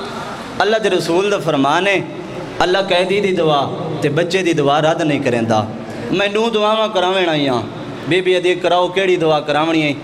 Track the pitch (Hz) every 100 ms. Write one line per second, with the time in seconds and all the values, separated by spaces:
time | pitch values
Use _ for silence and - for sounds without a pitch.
0 | - - - - - - 190 220 202 185
1 | 160 170 202 202 151 147 135 160 190 190
2 | 127 - - - - - 170 190 190 175
3 | 185 196 202 180 160 143 123 - - -
4 | 147 143 175 190 175 156 139 147 156 165
5 | 160 139 131 117 110 110 101 - - -
6 | - 180 202 208 233 220 208 220 214 185
7 | 180 185 175 156 139 123 110 - - -
8 | - 175 180 185 175 180 180 175 180 180
9 | 190 175 160 151 151 147 160 165 151 131